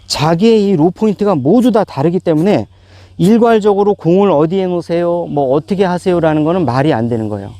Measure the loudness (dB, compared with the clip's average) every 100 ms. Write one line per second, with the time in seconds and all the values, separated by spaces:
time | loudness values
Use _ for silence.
0 | -10 -4 -2 2 2 2 2 2 0 0
1 | -4 -2 -2 -2 2 2 2 0 -2 -2
2 | -2 -2 -2 0 0 0 -2 _ _ -20
3 | -20 -2 2 4 4 2 2 2 0 0
4 | 0 2 2 2 0 0 -2 -4 -4 -4
5 | -2 -4 -4 -4 0 -2 -2 -2 -2 -2
6 | -2 0 0 0 0 0 0 0 0 0
7 | -2 -4 -4 -8 -10 -16